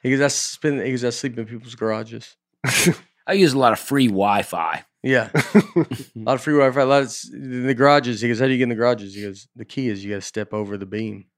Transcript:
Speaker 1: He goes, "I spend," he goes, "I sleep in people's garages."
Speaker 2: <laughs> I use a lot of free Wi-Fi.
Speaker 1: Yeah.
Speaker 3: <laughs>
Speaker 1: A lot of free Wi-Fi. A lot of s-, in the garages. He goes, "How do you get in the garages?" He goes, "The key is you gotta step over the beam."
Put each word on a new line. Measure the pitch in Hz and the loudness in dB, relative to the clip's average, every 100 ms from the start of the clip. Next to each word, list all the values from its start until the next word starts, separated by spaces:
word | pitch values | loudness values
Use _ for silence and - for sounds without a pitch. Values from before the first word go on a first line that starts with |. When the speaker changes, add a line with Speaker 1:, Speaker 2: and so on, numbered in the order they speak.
Speaker 1:
He | 131 | 0
goes, | 135 | 2
"I | 143 | 2
spend," | - - - 151 139 | 0 -6 -4 -4 -2
he | 117 | -4
goes, | 127 120 | -2 -4
"I | |
sleep | 117 139 117 | -4 -8 -8
in | 110 | -12
people's | 117 120 117 | -14 -18 -6
garages." | 110 110 113 117 - _ _ | -4 -4 -8 -14 -18 _ _
Speaker 2:
<laughs> | _ 135 - 175 - _ _ - | _ -2 2 2 0 _ _ -2
I | |
use | 196 175 | 4 4
a | 131 | 6
lot | 123 | 4
of | 107 | 2
free | - 139 127 | 0 2 2
Wi-Fi. | 95 101 101 - 87 82 80 - _ | 4 2 2 -2 -4 -4 -6 -12 _
Speaker 1:
Yeah. | 131 127 110 | 2 2 2
Speaker 3:
<laughs> | 151 | -2
Speaker 1:
A | - 214 - 175 151 117 - 113 | 4 2 4 -2 -2 -6 -12 -8
lot | 110 131 | -2 -2
of | |
free | - 147 | 2 4
Wi-Fi. | 135 127 | 4 4
A | 131 | 4
lot | 139 | 2
of | 131 | 2
s-, | - - | -8 -14
in | - 135 127 127 | -14 -10 -4 -2
the | |
garages. | 123 139 147 123 107 | 4 6 6 2 -2
He | 117 | -2
goes, | 117 | 2
"How | 131 | 2
do | |
you | 127 | 2
get | |
in | 123 | 0
the | 110 | 2
garages?" | 120 117 101 98 | 0 0 -6 -12
He | |
goes, | 101 98 - 120 | -12 -14 -20 -20
"The | |
key | 117 - 127 | -12 -6 -4
is | 101 | -4
you | 101 | -6
gotta | 101 | -8
step | - - 104 | -8 -10 -6
over | 107 101 101 | -6 -6 -8
the | 95 | -8
beam." | 104 110 104 - | -8 -8 -10 -18